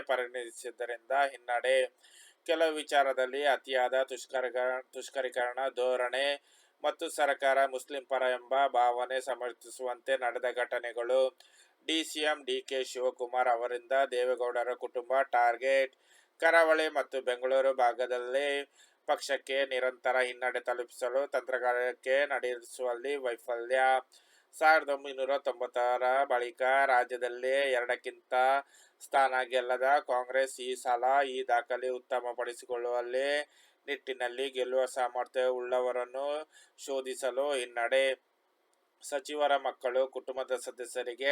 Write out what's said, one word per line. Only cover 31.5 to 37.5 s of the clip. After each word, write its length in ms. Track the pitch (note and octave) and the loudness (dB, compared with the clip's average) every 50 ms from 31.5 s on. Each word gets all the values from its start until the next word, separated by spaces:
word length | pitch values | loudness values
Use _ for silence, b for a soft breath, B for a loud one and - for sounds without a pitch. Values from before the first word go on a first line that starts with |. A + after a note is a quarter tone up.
| A#2+ A#2+ A#2 - B2+ B2 B2 B2+ | 0 0 0 0 -4 -4 -2 -4
ಉತ್ತಮಪಡಿಸಿಕೊಳ್ಳುವಲ್ಲಿ 1400 | B2+ B2 B2 - C3 B2 A#2+ B2 A#2+ A#2+ B2 A#2+ A#2+ - - - B2+ A#2+ A#2+ A#2+ A#2+ B2 A#2+ A#2+ B2 C3 C3+ C#3+ C#3+ D3 D3 - b b b b b b b - | -4 -6 -6 -4 -4 -4 -4 -4 -6 -6 -6 -6 -8 -10 -10 -8 -6 -4 -2 -2 -2 -2 -2 -2 -2 -2 0 0 0 -2 -4 -6 b b b b b b b -8
ನಿಟ್ಟಿನಲ್ಲಿ 580 | C#3 B2+ - - C3 B2+ B2 B2 A#2+ B2 C3+ C#3 | -8 -8 -6 -8 -6 -4 -6 -6 -4 -4 -6 -4
ಗೆಲ್ಲುವ 340 | B2+ B2+ B2 B2 B2+ C3 C3 | -4 -4 -2 0 0 0 0
ಸಾಮರ್ಥ್ಯ 580 | B2+ - C3+ B2 A#2+ A#2+ B2 A#2+ - - C3+ B2+ B2+ | 0 0 -2 -4 -2 -2 -4 -6 -4 -2 0 0 0
ಉಳ್ಳವರನ್ನು 760 | B2+ B2 B2 B2 B2+ B2+ B2+ B2+ B2 B2 B2 B2 B2 C3 C#3 C#3+ D3 D3+ D#3 - b b b b b b | 0 -2 -2 -2 0 0 0 0 -2 -4 -4 -6 -6 -6 -6 -4 -6 -6 -8 -12 b b b b b b
ಶೋಧಿಸಲು 680 | - - C3+ C3+ C3 C3 B2+ B2 - C3 B2 B2+ C#3 D3 | -10 -6 -6 -4 -4 -6 -6 -4 -4 -2 0 0 0 0